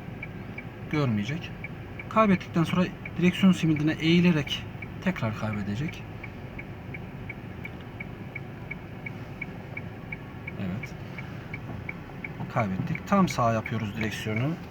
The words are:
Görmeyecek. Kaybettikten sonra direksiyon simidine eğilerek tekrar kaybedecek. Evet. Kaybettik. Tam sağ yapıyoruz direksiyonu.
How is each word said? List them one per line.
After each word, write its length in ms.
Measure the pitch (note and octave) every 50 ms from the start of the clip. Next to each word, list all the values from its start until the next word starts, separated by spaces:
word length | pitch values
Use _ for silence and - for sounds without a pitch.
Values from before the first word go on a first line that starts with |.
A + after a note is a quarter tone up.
| - - - - - - - - - - - - - - - - - -
Görmeyecek. 600 | D#3+ D3+ C#3+ B2 G#2+ G#2 G2+ A#2 D3 E3+ - - - - - - - - - - - - - -
Kaybettikten 540 | - - - G3 F#3 F3+ - - - F3 D#3+
sonra 220 | - - F3+ F3+ - - - - - - -
direksiyon 320 | E3+ F3+ F3+ - G3 F#3+
simidine 400 | F3 - - D#3+ D#3 D3 D3+ D#3
eğilerek 720 | D#3 - D#3 D#3+ E3+ F3 E3+ F3+ E3 D3+ C#3 - - - - - - - - - - - -
tekrar 360 | F#3+ F3+ - B2+ A2 G#2+ -
kaybedecek. 640 | A2+ A2 G#2 G#2 G2 G2+ G2+ A2+ D3+ E3+ - - - - - - - - - - - - - - - - - - - - - - - - - - - - - - - - - - - - - - - - - - - - - - - - - - - - - - - - - - - - - - - - - - - - - - - - - - - - - - - - - - - - - - - - - - - - - -
Evet. 340 | G2+ F2+ F#2 A2+ - - - - - - - - - - - - - - - - - - - - - - - - - - - - - - - - - - -
Kaybettik. 540 | B2+ A2 G2 F#2+ F2+ - - D#3+ - -
Tam 200 | - G3+ G3 F#3
sağ 260 | - - - A#2+ A2+ A2+
yapıyoruz 440 | A2 - - A#2+ A2 A2+ G#2 G2
direksiyonu. 520 | G#2+ A2 G#2+ - - - A2 G#2+ A2+ B2+ D3+ E3+ - - -